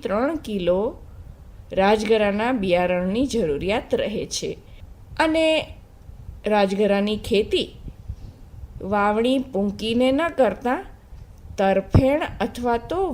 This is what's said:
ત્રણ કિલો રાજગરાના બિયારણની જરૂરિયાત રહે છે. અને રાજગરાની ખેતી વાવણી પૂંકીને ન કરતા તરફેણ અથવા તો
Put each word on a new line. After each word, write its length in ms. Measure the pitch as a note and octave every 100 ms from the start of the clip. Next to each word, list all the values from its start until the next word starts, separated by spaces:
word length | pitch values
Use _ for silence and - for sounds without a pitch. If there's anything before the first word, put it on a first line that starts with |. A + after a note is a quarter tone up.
ત્રણ 400 | A#3 G3+ C4+ D#4+ A#3
કિલો 320 | G3+ F3 F3+ A3+ E4+ - - - - - - - -
રાજગરાના 720 | G3 G#3+ G#3+ A3 G#3 G3+ A#3
બિયારણની 760 | C4 F#3+ F3 F3+ F3+ F#3 A3 C4+
જરૂરિયાત 680 | A#3 E3 C#3+ F3 A3+ - A#3+
રહે 240 | G#3 G#3 D3+
છે. 240 | - D3 - - - - - - -
અને 240 | D#4+ D#4+ D#4+ D#4 - - - - - - - - G#3
રાજગરાની 760 | G#3 G3 G3 G#3 G3+ G#3 G#3+ -
ખેતી 380 | G#3 G#3+ F#4 - - - - - - - - - - - - F#3+
વાવણી 460 | G3+ G3+ G#3+ A#3+ C4+ B3+
પૂંકીને 580 | G3 G3+ G3 A3 A#3+ B3+
ન 100 | C4+ E4 E4
કરતા 420 | A#3 F#3+ A#3+ D4 G4 - - - - - - -
તરફેણ 720 | G3 F#3+ G3 - C4 D4 E4+ - G#3+
અથવા 340 | - A#3+ A#3 A#3
તો 100 | E4+ F#4